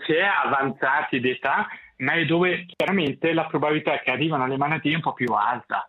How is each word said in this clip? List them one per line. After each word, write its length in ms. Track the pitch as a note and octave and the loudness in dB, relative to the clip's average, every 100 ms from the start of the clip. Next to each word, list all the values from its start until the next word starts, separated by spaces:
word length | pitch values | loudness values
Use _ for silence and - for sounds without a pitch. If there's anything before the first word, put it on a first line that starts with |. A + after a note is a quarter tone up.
| - | 0
si 80 | |
è 80 | D#3 | 2
avanzati 960 | G3 F3+ C#3 C#3 C3+ - C3+ D3 C#3 C3 | 2 2 0 0 0 0 0 0 0 0
d'età, 480 | B2 B2 C3+ F3 G#3+ - - - | 0 0 0 0 -2 -10 -18 -6
ma 140 | C3+ | -2
è 120 | E3 D#3 | 0 2
dove 400 | E3+ F3+ F3 - - | 4 2 0 -4 -2
chiaramente 560 | D#3+ F#3+ D3+ B2+ E3 | 0 2 0 0 0
la 140 | E3 D#3 | 2 0
probabilità 540 | D3 D3+ D3+ D#3 C#3+ | 0 0 0 0 -2
che 100 | - | -2
arrivano 340 | B2+ D#3+ C#3+ B2+ | 0 0 0 -2
le 100 | C3+ | -2
malattie 340 | C#3+ D#3 C#3+ | -2 0 -2
è 40 | D#3+ | -2
un 60 | |
po' 120 | C#3 | -2
più 180 | - A#2+ | -2 0
alta, 540 | G#2+ G#2+ B2 - G2+ | 0 0 -2 -4 -6